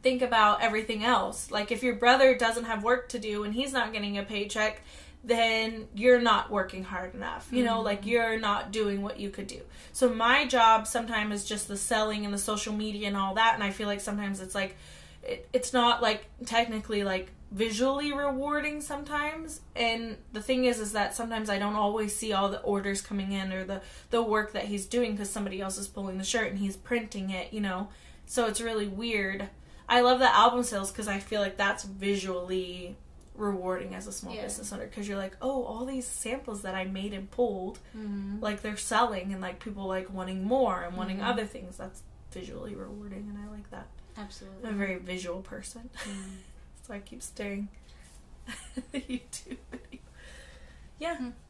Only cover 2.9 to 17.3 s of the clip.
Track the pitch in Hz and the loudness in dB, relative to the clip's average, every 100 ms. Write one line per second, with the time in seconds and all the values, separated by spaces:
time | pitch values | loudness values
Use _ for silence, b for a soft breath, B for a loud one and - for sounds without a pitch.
2.9 | 254 - 247 214 208 208 220 277 262 220 | 2 2 -6 -4 -2 -2 -2 0 0 0
3.9 | 220 208 202 202 214 202 220 214 - B | -2 -4 -4 -4 -4 -2 0 0 -2 B
4.9 | B B B 226 233 226 226 220 226 - | B B B 0 4 4 4 0 -4 -10
5.9 | 202 247 247 240 202 - 208 185 185 185 | 4 8 8 8 4 4 0 0 -4 -6
6.9 | 185 185 190 180 - - 247 240 226 220 | -6 -6 -6 -6 -8 -2 2 2 2 0
7.9 | 202 196 233 226 220 214 208 - 214 208 | -2 2 2 2 0 0 0 -2 -2 0
8.9 | 202 202 - 202 - 202 - - B B | 0 -4 -6 -8 -8 -10 -12 -14 B B
9.9 | - 254 220 233 269 277 254 226 220 220 | 2 2 6 6 6 6 6 8 8 4
10.9 | 233 226 226 214 202 - 208 - 202 - | -2 -2 -2 -2 -2 -4 -6 -4 -4 0
11.9 | 220 214 208 208 202 208 208 214 214 214 | 2 2 0 -2 -2 -2 -2 -2 -2 -4
12.9 | 208 202 196 196 196 226 208 202 190 208 | -4 -2 0 0 4 4 4 0 -2 -4
13.9 | 202 214 202 202 196 190 202 190 - B | -2 -4 -4 -4 -4 -4 -4 -4 -6 B
14.9 | B B B - 190 - 254 247 254 240 | B B B -8 -8 0 0 2 4 6
15.9 | 233 226 214 - - 240 233 233 220 208 | 6 4 2 -4 -14 0 2 2 -2 -2
16.9 | 208 196 185 185 | 0 2 0 -4